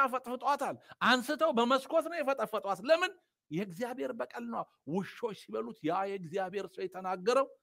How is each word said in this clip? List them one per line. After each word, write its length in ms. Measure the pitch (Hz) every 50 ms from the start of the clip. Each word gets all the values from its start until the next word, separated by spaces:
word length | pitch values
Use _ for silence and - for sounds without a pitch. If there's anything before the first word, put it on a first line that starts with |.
| 277 254
ፈጥፍጧት" 540 | 240 254 247 233 247 247 240 262 285 277 269
አለ። 120 | 202 143 123 - - - -
አንስተው 500 | 185 214 247 254 226 - 302 262 311 330 285
በመስኮት 520 | 226 233 233 269 269 262 - 302 330 302
ነው 120 | 320 339 339
የፈጠፈጧት። 640 | 285 254 277 269 220 - - 208 202 196 190 180
ለምን? 320 | 202 269 320 339 370 359 370 - _ _ _ _ _ _
የእግዚአብሔር 600 | 151 165 208 196 165 165 247 233 254 269 269 131 233
በቀል 320 | 226 247 - - 240 240 233
ነው። 160 | 226 170 160 - _ _ _ 135
ውሾች 500 | 156 196 190 - - - - - - -
ሲበሉት 420 | - - 208 - 226 240 220 -
ያ 160 | - 151 170 190 196 196
የእግዚአብሔር 600 | 196 196 180 151 160 196 190 185 180 202 190 190
ሰው 140 | - - 190
የተናገረው 640 | 180 - 185 185 185 190 185 180 214 247 269 277 285 - _